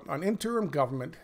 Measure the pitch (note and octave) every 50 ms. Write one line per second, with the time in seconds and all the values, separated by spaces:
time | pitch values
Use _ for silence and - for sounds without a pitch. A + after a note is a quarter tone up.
0 | - - - C#3+ F3 G3 A3+ G3 - A3+ A#3+ A3+ G#3+ E3 C3 D3 C3 B2 C3+ C3
1 | B2+ C3+ E3+ -